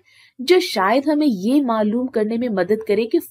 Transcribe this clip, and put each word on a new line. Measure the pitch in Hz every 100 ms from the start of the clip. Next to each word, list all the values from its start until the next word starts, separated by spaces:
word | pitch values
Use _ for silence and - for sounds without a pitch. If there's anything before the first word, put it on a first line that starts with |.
| - _ - -
जो | 254 359
शायद | 359 - 190 254 302
हमें | 294 302
ये | 196 196 285
मालूम | 262 220 214 233 254
करने | 233 220 233
में | 247
मदद | 196 180 220 -
करे | 202 226
कि | 339 -